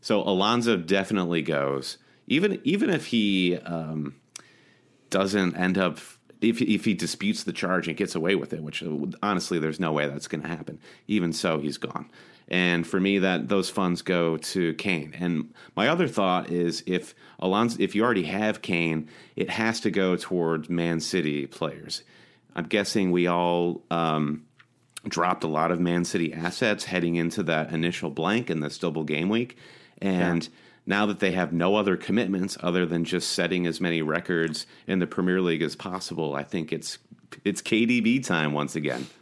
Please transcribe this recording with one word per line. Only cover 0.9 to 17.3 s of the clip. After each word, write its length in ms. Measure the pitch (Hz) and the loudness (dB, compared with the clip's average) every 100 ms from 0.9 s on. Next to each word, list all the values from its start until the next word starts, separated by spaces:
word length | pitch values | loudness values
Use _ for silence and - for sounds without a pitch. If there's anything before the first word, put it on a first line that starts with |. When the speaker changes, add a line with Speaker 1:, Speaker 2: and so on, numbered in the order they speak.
| 98 95 104 87 85 | 0 2 0 2 0
Speaker 1:
goes. 560 | 73 73 69 69 65 - _ _ - | 2 0 0 -2 -6 -12 _ _ 0
Even, 340 | 139 202 185 | 2 2 0
even 260 | - 196 262 | 0 2 2
if 160 | 160 - | 0 0
he, 500 | 117 104 95 90 87 | 2 4 4 4 2
um, 580 | 87 82 80 78 76 - _ - - - _ _ _ _ _ | -2 -6 -4 -4 -6 -10 _ -20 -20 -20 _ _ _ _ _
doesn't 440 | 95 98 101 90 80 | 0 2 2 2 2
end 220 | 90 92 | 0 2
up, 200 | 92 78 - - _ - | 0 -2 -14 -20 _ 0
if, 200 | 110 117 | 2 2
if 240 | - 95 113 | 2 2 2
he 80 | |
disputes 500 | 92 85 - 98 107 | 0 -2 -2 -2 -2
the 80 | - | -4
charge 340 | 82 92 90 82 | -4 0 0 0
and 100 | 78 | -4
gets 160 | 98 | -2
away 200 | 85 82 | 0 0
with 180 | 98 - | 0 0
it, 80 | 82 | -8
which, 180 | 76 - | -6 -8
uh, 60 | 85 76 73 - | -4 -4 -4 -4
honestly, 360 | 104 95 - 87 | 0 0 0 -2
there's 200 | 78 78 | -2 -2
no 140 | 82 | 0
way 160 | 76 73 | 0 -2
that's 180 | 71 - | -4 -8
gonna 220 | 80 76 | -8 -6
happen. 320 | 82 78 78 - - - | -8 -8 -14 -18 -20 -2
Even 260 | 104 87 | 0 0
so, 240 | 78 92 78 | 0 0 0
he's 160 | 73 69 | -2 -6
gone. 320 | - - - - - - - | -8 -8 -12 -20 -20 -20 -4
And 360 | 90 90 87 82 | 2 4 2 2
for 120 | 95 | 2
me, 200 | 95 98 | 4 4
that, 300 | 92 90 - | 4 2 2
those 200 | 98 92 | 0 0
funds 320 | - 92 87 | 0 0 0
go 380 | - 90 85 80 | 0 2 2 0
to 340 | - 95 85 | -2 0 0
Kane. 400 | 78 104 85 73 69 | 0 -2 -2 -4 -4
And 320 | 87 82 78 - - - | -2 -2 -4 -12 -12 0
my 100 | 113 | 2
other 220 | 175 170 | 2 0
thought 420 | - 95 90 - | 2 2 2 0
is 320 | 87 85 80 - | 0 0 -2 -2
if 280 | 90 - - - | -4 -4 -20 -20